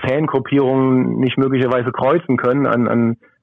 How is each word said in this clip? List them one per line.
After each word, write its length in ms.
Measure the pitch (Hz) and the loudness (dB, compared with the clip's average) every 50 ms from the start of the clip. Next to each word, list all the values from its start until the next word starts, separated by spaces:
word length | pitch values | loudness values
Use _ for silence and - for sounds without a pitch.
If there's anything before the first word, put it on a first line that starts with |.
| - | -4
Fangruppierungen 1120 | 127 135 151 156 139 - 139 123 - 139 139 135 127 135 131 131 131 127 127 127 120 113 120 | -2 -2 -2 -2 -2 -2 -4 -2 0 0 2 2 2 2 2 2 2 2 2 0 0 0 0
nicht 180 | 131 123 - 135 | -2 0 0 0
möglicherweise 540 | 135 131 135 127 131 123 127 123 120 120 | 0 0 0 0 0 0 0 -2 -2 -4
kreuzen 440 | - - 127 135 160 175 - - 127 | -4 -2 0 0 0 0 0 -2 -2
können 300 | 117 - 123 131 143 135 | 0 0 0 0 0 0
an, 200 | 113 110 123 117 | 0 0 0 0
an, 300 | 113 113 117 117 117 117 - _ _ _ _ | 0 0 0 0 0 -2 -4 _ _ _ _